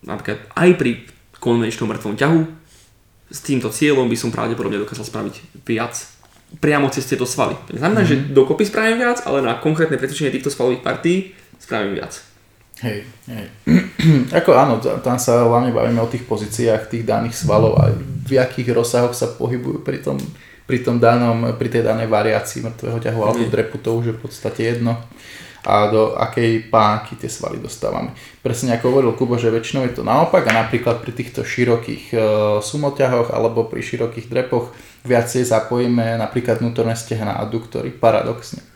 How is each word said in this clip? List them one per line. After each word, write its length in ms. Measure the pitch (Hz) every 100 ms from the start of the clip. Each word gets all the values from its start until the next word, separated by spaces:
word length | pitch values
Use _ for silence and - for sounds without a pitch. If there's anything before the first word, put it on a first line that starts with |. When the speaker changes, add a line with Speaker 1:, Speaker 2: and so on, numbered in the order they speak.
Speaker 1:
napríklad 420 | - 104 - 107 -
aj 160 | - 175
pri 180 | 180 131 113 - - _
konvenčnom 540 | - - 117 113 113 113
mŕtvom 260 | 107 110
ťahu 260 | 107 139 165 160 - _ - _ _ _ _ _
s 140 | -
týmto 280 | - 135 113
cieľom 360 | 113 147 139 123
by 80 |
som 140 | 113 120
pravdepodobne 460 | 110 113 117 117 104
dokázal 240 | 104 -
spraviť 320 | 107 107 104 - - -
viac 380 | - 113 117 - - - _ _ _
priamo 320 | - 151 147 139
cez 140 | 135
tieto 200 | 127 135
svaly. 320 | 123 - 107 - -
To 80 |
znamená, 260 | - 156 220
Speaker 2:
Mhm. 60 | 180
Speaker 1:
že 80 | 139 139
dokopy 320 | 135 131 143
spravím 380 | 202 - 220 233
viac, 240 | 247 247
ale 160 | - 139
na 140 | 127 117
konkrétne 400 | 151 160 160 135
precvičenie 340 | 135 143 147
týchto 180 | 127 139
svalových 320 | - 127 123
partií 520 | - 120 165 185 190 - - -
spravím 400 | - 117 101 95
viac. 240 | - - - _ _ _ _ -
Speaker 2:
Hej, 260 | 220 208 202 - -
hej. 200 | 117 101 - - 180 -
<clears throat> 400 | - 160 147 123
Ako 160 | 160 -
áno, 260 | 127 135 113
t-, 140 | - -
tam 180 | 127 123
sa 260 | - 120
hlavne 280 | 117 120 127
bavíme 280 | 113 117 117
o 80 | 117
tých 160 | 117
pozíciách 640 | - 107 107 - 117 110 -
tých 160 | 117
daných 320 | 110 113 117 -
svalov 380 | - 104 110 -
a 140 | 110
v 360 | 110 - - -
jakých 380 | 131 127 - 123
rozsahoch 420 | 117 117 120 120
sa 140 | - 117
pohybujú 540 | - 120 123 123 -
pri 160 | - -
tom, 180 | - 69 - - - -
pri 160 | - 123
tom 160 | 123 120
danom, 580 | 117 120 120 117 117
pri 140 | 113 120
tej 140 | 117
danej 240 | 110 110 113
variácii 560 | 107 107 107 - 131
mŕtvého 360 | 117 117 120 117
ťahu 200 | 117 113
alebo 220 | 107 117
Speaker 1:
Mhm. 80 | 113
Speaker 2:
drepu, 260 | 110 107 -
to 120 | -
už 120 | 113 117
je 80 |
v 60 | 117
podstate 400 | 110 - 110 -
jedno. 300 | 113 117 117 120 - - - - - -
A 260 | - 101 104
do 240 | 110 110
akej 560 | 110 110 - 117 113 113
páky 480 | 113 107 107 - -
tie 80 | -
svaly 300 | - - -
dostávame. 560 | - - 53 50 - - - -
Presne 380 | 127 117 127 117
ako 80 | 123
hovoril 220 | 135 127
Kubo, 200 | - 123
že 140 | 120 113
väčšinou 400 | 113 113 135 127
je 80 | 120
to 80 |
naopak 400 | 107 123 165 185
a 80 | 113
napríklad 460 | 110 113 117 120 117
pri 100 | -
týchto 300 | 113 123 -
širokých, 640 | 117 - 120 113 117 113 -
e, 60 | 113 110 107 107 104
sumoťahoch 760 | 104 147 143 139 127 123 117
alebo 320 | 110 113 113
pri 160 | 113 123
širokých 480 | 117 117 117 117 -
drepoch 480 | 123 - 123 - - - -
viacej 400 | 123 123 117 127
zapojíme 760 | 117 110 107 120 123 120 113 113
napríklad 420 | 110 123 117 113
vnútorné 320 | 120 117 113
stehná 400 | 113 - 110 104
a 160 | 98 107
aduktory, 400 | 113 113 123 120
paradoxne. 680 | 123 113 107 117 117 - - -